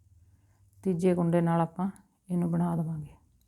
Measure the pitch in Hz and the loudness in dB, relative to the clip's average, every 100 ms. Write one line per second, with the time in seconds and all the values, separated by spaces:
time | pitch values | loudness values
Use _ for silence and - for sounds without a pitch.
0 | _ - _ _ _ _ _ _ 196 170 | _ -20 _ _ _ _ _ _ -4 0
1 | 185 175 170 175 170 165 165 - 190 - | 2 2 2 2 2 2 0 -2 -6 -8
2 | _ _ - 175 170 170 175 170 160 156 | _ _ -6 -2 -2 0 0 -2 -4 -6
3 | 143 - _ _ | -12 -16 _ _